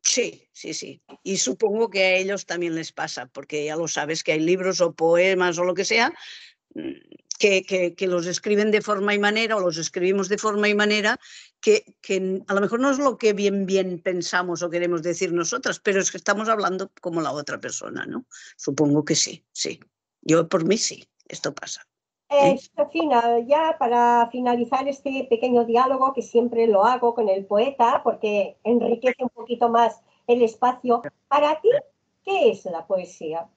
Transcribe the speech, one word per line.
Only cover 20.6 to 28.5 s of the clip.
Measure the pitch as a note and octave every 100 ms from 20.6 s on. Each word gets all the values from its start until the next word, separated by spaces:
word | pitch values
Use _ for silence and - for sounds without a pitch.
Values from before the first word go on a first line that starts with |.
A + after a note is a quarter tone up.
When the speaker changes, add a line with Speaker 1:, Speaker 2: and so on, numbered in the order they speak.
| E3
Speaker 1:
mí | A3
sí, | - - _ _ _
esto | E3 D3
pasa. | C#3+ - - _ _ _ _ _
Speaker 2:
Eh, | C#4+ C#4
Speaker 1:
¿Eh? | C4+ - -
Speaker 2:
Josefina, | C#4+ E4 D#4 A#3+ A#3 A#3
ya | A#3 D4 D#4+ D#4+
para | B3 A#3+ A#3+ A#3+ A#3
finalizar | B3 B3 A#3+ A#3+ C4 C#4
este | C#4 C#4+ C4+ B3+
pequeño | A3+ B3+ A#3+ A3+
diálogo, | A#3 C4 C4 C4+
que | C4
siempre | G#3+ A#3+ A#3+ A#3 A3+
lo | G3 A3
hago | B3+ A#3+
con | A#3 G#3+
el | F#3+ F#3+
poeta, | G#3 C4 - A#3 C#4
porque | - - G#3+ G#3 F#3+